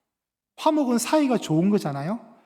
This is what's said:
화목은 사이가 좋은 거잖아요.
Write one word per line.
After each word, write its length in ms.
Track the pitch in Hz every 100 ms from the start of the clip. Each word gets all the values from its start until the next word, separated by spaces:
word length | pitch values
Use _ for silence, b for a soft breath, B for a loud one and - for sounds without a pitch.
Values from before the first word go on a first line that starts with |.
| _ _ _ _ _ -
화목은 420 | 311 311 254 233
사이가 400 | - 311 277 226
좋은 320 | - 156 190
거잖아요. 480 | 208 156 139 151 233 - b